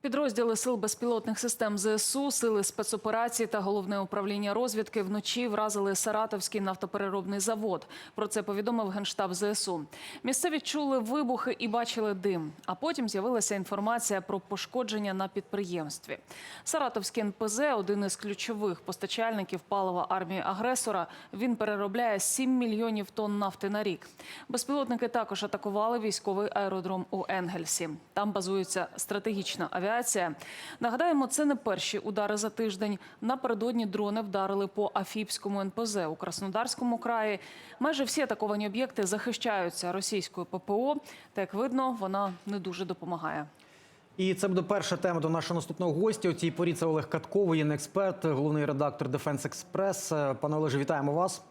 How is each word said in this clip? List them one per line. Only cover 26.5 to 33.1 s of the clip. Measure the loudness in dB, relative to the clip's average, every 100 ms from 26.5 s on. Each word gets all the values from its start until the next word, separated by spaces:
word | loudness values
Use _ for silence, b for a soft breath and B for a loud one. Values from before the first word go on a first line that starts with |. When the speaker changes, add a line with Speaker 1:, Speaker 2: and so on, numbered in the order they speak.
Speaker 1:
аеродром | 0 0 -2 -2 -4 -2
у | -4 -2
Енгельсі. | 0 0 -2 -2 -2 -2 -6 -6
Там | -2 0
базується | 0 0 0 0 0 -2 -4
стратегічна | -4 -2 0 -2 -2 -4 -2
авіація. | 0 0 0 2 2 0 -2 B B B B
Нагадаємо, | 0 2 4 4 4
це | 2
не | 4 2
перші | 2 0 0 -2
удари | -2 -2 0 0
за | 0
тиждень. | 0 -2 0 -2 -2 B